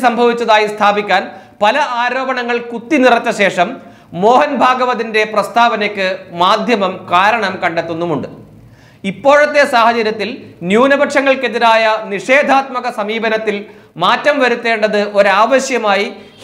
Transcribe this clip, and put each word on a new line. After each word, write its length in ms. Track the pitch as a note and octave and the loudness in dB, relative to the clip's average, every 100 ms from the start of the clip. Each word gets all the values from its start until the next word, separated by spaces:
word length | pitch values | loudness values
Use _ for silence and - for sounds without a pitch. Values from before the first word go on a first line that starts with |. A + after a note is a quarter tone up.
| B3 | 0
സംഭവിച്ചതായി 600 | A#3 A#3+ A#3 A3+ G#3+ G#3 | 2 0 0 2 2 2
സ്ഥാപിക്കാൻ 640 | G#3 G#3 G#3 G#3 F#3+ B3 - - - | 0 0 0 0 -2 -2 -16 -20 -2
പല 160 | G#3 C#4 C4+ A#3+ | 0 2 -2 -2
ആരോപണങ്ങൾ 560 | A#3+ C4 C4 B3 A#3+ A#3+ | -2 -4 -4 -4 -4 -6
കുത്തി 400 | A#3 A#3 - D4+ | -6 -12 -2 0
നിറച്ച 260 | B3+ A3 A#3 G3+ | 2 2 -2 -2
ശേഷം 320 | F#3+ F3+ F#3+ C4+ - - - | -2 0 -2 -4 -16 -20 -16
മോഹൻ 380 | E3+ G#3 B3+ D4 C4 | -2 2 4 2 0
ഭാഗവതിന്റെ 680 | B3+ B3 B3+ A3+ A3+ G#3+ G#3+ | 0 0 -2 -2 -2 -2 0
പ്രസ്താവനയ്ക്ക് 760 | G#3 G#3 A#3 A#3 G#3+ G3+ G3 F#3 F#3 - E3+ | -2 -2 2 2 2 -4 -4 -4 -4 -10 0
മാധ്യമം 680 | F3+ G#3+ G3+ G#3+ F#3 - - | 2 2 0 0 -2 -4 -2
കാരണം 480 | F3 G3+ A#3 F#3+ F3+ | 2 2 0 -4 -4
കണ്ടെത്തുന്നുമുണ്ട്. 640 | F3 E3+ E3 E3 F3 C#3 - - - - - - - - | -4 -4 -6 -6 -4 -4 -6 -16 -20 -20 -20 -20 -20 -10
ഇപ്പോഴത്തെ 600 | G3 F#3 C#4 C#4+ D4 D4 C#4 | -8 0 4 4 4 2 2
സാഹചര്യത്തിൽ 560 | A#3+ A3+ A#3 G#3+ G#3+ G3+ C4 - - F3 | 4 2 2 -2 -4 -8 -8 -16 -10 0
ന്യൂനപക്ഷങ്ങൾക്കെതിരായ 1300 | G#3+ C4+ C#4+ C#4+ C#4+ C4+ C4+ A#3+ A3 A3+ A3+ A3 G#3+ G3+ | 2 4 2 2 0 0 0 -2 0 2 4 2 0 -4
നിഷേധാത്മക 760 | G3 A3 C#4 C4+ C4+ C4+ B3 A#3+ A3 | -8 2 2 4 0 0 -6 -6 -6
സമീപനത്തിൽ 680 | G#3 A3+ A3 A3 A3 G3+ - - - D3+ | -6 -4 -2 -2 -2 -6 -10 -20 -20 -2
മാറ്റം 360 | F#3 A#3+ D4 C#4+ | 0 2 0 2
വരുത്തേണ്ടത് 580 | B3+ A#3+ A#3 A3 G#3+ G#3 G#3 G#3 | 0 0 -2 0 0 0 0 2
ഒരാവശ്യമായി 880 | G3+ F#3+ A#3+ C4 C4 A#3+ G#3+ G3 A#3 - - - | 2 4 2 2 0 -2 0 0 -2 -8 -20 -20